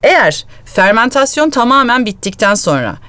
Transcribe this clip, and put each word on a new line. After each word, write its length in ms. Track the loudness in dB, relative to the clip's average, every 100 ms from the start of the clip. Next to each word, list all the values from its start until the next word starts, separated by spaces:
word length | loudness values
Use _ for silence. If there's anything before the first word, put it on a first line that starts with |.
Eğer 440 | 2 2 2 -2 -8 -20
fermentasyon 880 | -8 0 2 2 0 0 0 0 0
tamamen 560 | 0 2 2 2 0 -2
bittikten 480 | -6 -8 -2 0
sonra, 420 | 0 0 -2 -4 -10